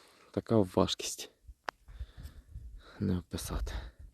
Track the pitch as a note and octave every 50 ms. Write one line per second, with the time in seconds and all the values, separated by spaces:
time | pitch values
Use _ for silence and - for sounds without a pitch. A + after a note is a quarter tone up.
0 | - - - - - - - G2+ - - A2+ A2 F#2+ F#2 - F#2+ F#2 - - -
1 | - - - - - - - _ - - - _ _ - - _ _ - - -
2 | - - - - - - - - - - - - - - - - - - - -
3 | G#2 G2 F#2 F2 - - - - - - E2+ - - - - - - - - -
4 | - -